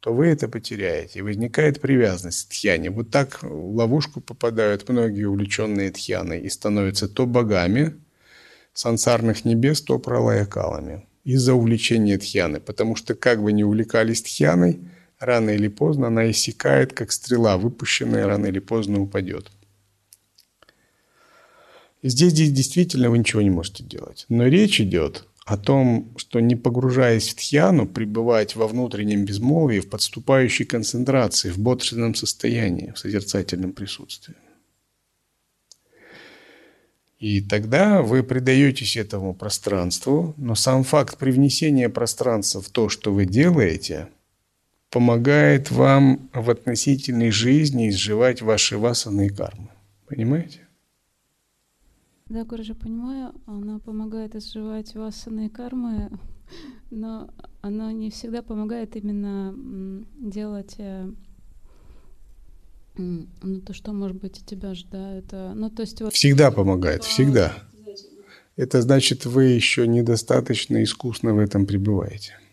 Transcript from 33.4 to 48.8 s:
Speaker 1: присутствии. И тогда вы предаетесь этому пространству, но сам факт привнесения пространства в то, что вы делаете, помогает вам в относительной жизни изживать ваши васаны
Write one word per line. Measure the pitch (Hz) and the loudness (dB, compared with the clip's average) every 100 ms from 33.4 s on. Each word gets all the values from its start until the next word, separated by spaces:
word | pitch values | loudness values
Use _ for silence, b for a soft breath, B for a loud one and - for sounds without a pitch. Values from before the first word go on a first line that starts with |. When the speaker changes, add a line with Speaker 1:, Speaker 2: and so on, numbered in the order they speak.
| 90 90 92 | -4 -4 -6
Speaker 1:
присутствии. | 95 98 - - - - - _ _ _ _ _ _ _ _ _ _ _ _ _ _ b b b b b b b b b b b b _ _ | -8 -12 -12 -14 -18 -20 -20 _ _ _ _ _ _ _ _ _ _ _ _ _ _ b b b b b b b b b b b b _ _
И | 107 101 | -2 -2
тогда | 101 104 110 131 202 202 | 0 -2 0 2 4 4
вы | 120 127 | 4 2
предаетесь | 123 127 127 131 139 131 120 120 | 0 -2 2 4 4 2 -4 -4
этому | 107 101 95 | -4 -4 -6
пространству, | 90 104 - - 98 90 - - 143 170 151 | -6 -6 -6 -2 0 -2 -4 0 0 0 -6
но | 131 | -4
сам | 110 - 131 | 0 2 2
факт | 131 147 135 - | 4 2 0 -2
привнесения | 135 127 139 - 160 139 120 | 0 4 4 2 2 2 2
пространства | 104 113 - 123 113 98 98 | 0 -4 -2 0 0 -2 -6
в | 92 | -4
то, | - 107 | -2 0
что | - - | 0 -2
вы | 101 95 | 2 2
делаете, | 101 165 170 98 80 - 76 - _ _ _ _ _ _ _ _ | 4 4 6 4 0 -6 -10 -10 _ _ _ _ _ _ _ _
помогает | 123 123 117 120 143 147 139 139 | 2 4 4 4 6 6 4 2
вам | 123 131 139 139 131 - | 4 6 8 6 4 -2
в | 131 113 | -6 0
относительной | 117 - 117 - 135 139 120 117 | 0 0 -2 0 0 0 2 2
жизни | 104 117 143 156 131 113 | 2 4 4 4 0 0
изживать | 98 98 107 123 123 | 0 0 2 2 2
ваши | 113 107 - | 0 2 2
васаны | 113 | 0